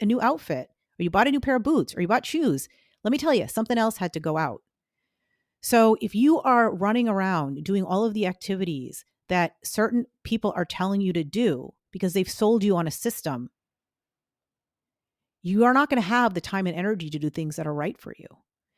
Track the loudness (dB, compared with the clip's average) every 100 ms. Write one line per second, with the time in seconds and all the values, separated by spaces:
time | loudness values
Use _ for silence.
0 | 0 2 2 0 -4 -8 -8 _ _ -6
1 | 0 2 4 2 2 0 2 0 0 -2
2 | 0 0 0 0 0 0 -4 _ _ _
3 | -2 0 2 2 0 -4 -2 0 0 0
4 | -4 -4 -4 -2 -2 -6 -14 _ _ _
5 | _ _ _ _ _ _ 2 6 6 4
6 | 0 2 4 4 4 4 4 2 0 0
7 | 2 0 0 0 -2 -4 -2 -2 0 0
8 | 0 0 -2 -4 -6 -4 -4 -6 -8 -14
9 | -20 _ -4 0 0 -4 -8 -2 0 0
10 | -4 _ -4 -2 -2 -2 -4 -4 -2 0
11 | 0 -2 -4 0 0 0 -6 -16 _ -6
12 | -2 0 -2 0 2 4 4 2 0 -4
13 | -6 -6 -6 -6 -8 _ _ _ _ _
14 | _ _ _ _ _ _ _ _ _ _
15 | _ _ _ _ -2 4 6 6 4 2
16 | 2 2 2 0 -4 -4 -2 -2 -2 -4
17 | -4 -4 -4 -4 -6 -6 -6 -4 -6 -6
18 | -14 -18 -20 -20 _ _ _